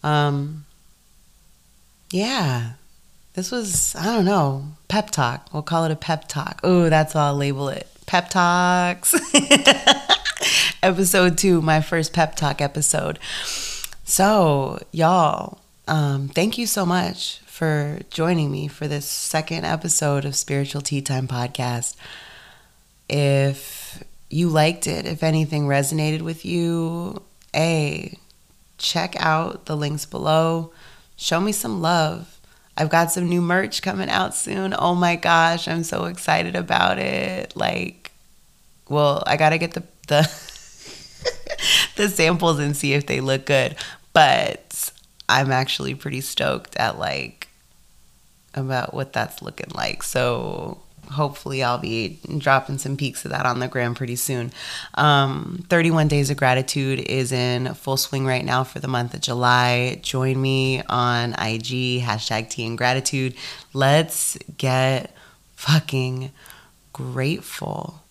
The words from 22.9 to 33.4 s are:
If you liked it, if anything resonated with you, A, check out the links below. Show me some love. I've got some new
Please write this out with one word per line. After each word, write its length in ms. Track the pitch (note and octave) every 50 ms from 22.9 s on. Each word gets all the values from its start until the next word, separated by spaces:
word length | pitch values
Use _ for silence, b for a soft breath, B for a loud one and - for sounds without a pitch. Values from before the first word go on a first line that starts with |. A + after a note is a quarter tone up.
| _ _ _ _
If 960 | C#3+ C#3+ C#3+ C#3 C#3 C#3 C#3 C#3 C#3 C#3 - - - - - - - - - - - - - -
you 200 | - D3+ E3+ F3
liked 380 | D#3 D#3 D3+ D#3+ F3 E3+ -
it, 200 | - F3 D#3+ -
if 160 | - E3+ D3+ -
anything 440 | D#3+ D#3+ D#3+ D#3 D3+ D#3 D3+ D3
resonated 560 | C#3+ C#3 C#3 C#3+ C#3 D#3 D#3 D3+ D3+ D#3 D#3 E3
with 220 | E3 E3 D#3+ -
you, 760 | F#3+ F3 F3 E3+ E3+ E3+ E3 E3 E3 E3 E3+ E3+ F#3 - - - - _ _ _ _ _
A, 640 | - D#3+ E3 E3 D#3+ D3+ D3 D3 D#3 - - - - _ _ _ _ _ _ _ _ _ _ _ _
check 360 | - - - E3+ E3+ F3 - -
out 480 | D#3+ D#3+ D#3 D#3+ E3 F3+ - - -
the 100 | - D#3
links 280 | D3 D3 D3 D3 D3 -
below. 680 | - - - - D#3+ D#3 D#3+ D#3+ E3 E3 E3 E3 D#3+ B B B B B B B B B
Show 240 | - - - E3 E3
me 120 | F#3+ G#3+ G#3
some 280 | - - A#3+ A3 F#3+
love. 600 | E3 D#3+ F3 E3+ D#3+ D#3 - E3+ E3+ - - - b b b b b b b
I've 140 | - D#3+ D#3
got 220 | D#3 E3 E3+ E3+ -
some 160 | F#3 F3+ E3+
new 120 | F3 F3